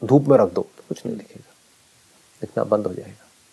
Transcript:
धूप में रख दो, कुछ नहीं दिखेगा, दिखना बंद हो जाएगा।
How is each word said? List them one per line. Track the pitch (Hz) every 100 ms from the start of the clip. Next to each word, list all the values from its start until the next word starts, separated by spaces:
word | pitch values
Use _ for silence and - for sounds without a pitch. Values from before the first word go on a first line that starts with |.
धूप | 110 139
में | 143 131
रख | 98
दो, | -
कुछ | - - - - -
नहीं | -
दिखेगा, | - - - _ _ _ _ _ _ _ _ -
दिखना | 104 113
बंद | 104 104 98
हो |
जाएगा। | 90 98 101 _ _ _